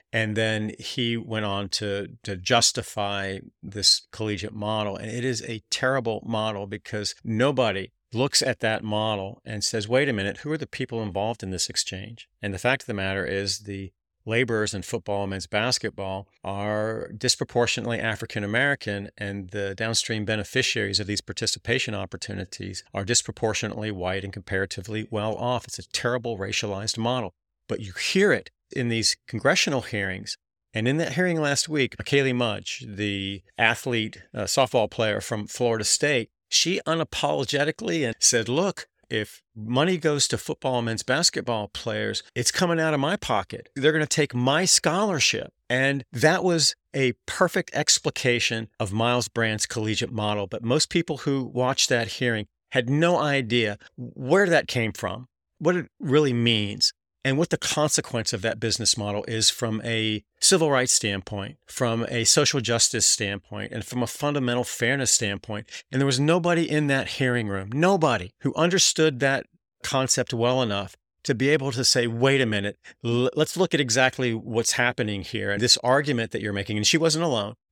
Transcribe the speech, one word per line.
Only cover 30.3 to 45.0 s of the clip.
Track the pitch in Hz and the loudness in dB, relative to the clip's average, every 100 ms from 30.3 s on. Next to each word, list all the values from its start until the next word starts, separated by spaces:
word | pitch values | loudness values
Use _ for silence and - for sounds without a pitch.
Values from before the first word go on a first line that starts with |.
| - _ _ _ | -12 _ _ _
And | 110 117 | -2 0
in | 151 | 2
that | 160 | 0
hearing | 147 180 165 | 0 0 2
last | 147 139 - | 2 0 0
week, | 151 127 - | 2 0 -2
Kaylee | - 139 135 123 | 0 2 2 2
Mudge, | 117 101 101 - 120 | 0 -2 -8 -12 -10
the | 101 104 98 98 98 - - | -4 -2 -2 -4 -6 -10 0
athlete, | 113 117 135 117 107 - - | 2 2 -2 -2 -2 -6 -12
uh, | - | -6
softball | 98 - 127 123 104 | -2 2 2 2 0
player | - 110 104 | 0 0 0
from | - 110 101 | -4 -6 -6
Florida | - 120 113 | -2 0 0
State, | 104 - 147 131 110 _ - | 0 2 2 2 0 _ -2
she | - 165 190 - | 0 2 0 0
unapologetically | 165 156 - 147 147 135 139 147 - 226 165 123 | -2 -2 -2 0 0 0 0 0 -2 -2 -2 -2
and | - | 2
said, | - 120 113 | 4 4 2
"Look, | 135 190 - - _ - | 0 0 -4 -12 _ -6
if | 110 104 - _ 113 | -6 -6 -10 _ -12
money | 107 123 170 175 | -2 2 2 2
goes | 156 147 - | 2 2 0
to | - | -2
football | - - 135 123 | -4 -4 -2 0
and | 117 | 0
men's | 110 | -2
basketball | - 135 170 117 117 113 104 | -2 0 0 0 -4 -4 -4
players, | - 117 107 107 101 - - | -8 -6 -4 -2 -4 -6 -4
it's | 120 | -2
coming | - 180 165 | 2 2 2
out | 160 | 2
of | 147 | 2
my | 143 202 | 0 -2
pocket. | - 107 - - - - | -2 -2 -2 -8 -12 0
They're | 143 | 2
gonna | 156 147 | 4 0
take | - 147 123 | 0 0 2
my | 127 151 185 | 2 2 4
scholarship." | - 165 175 | 4 4 0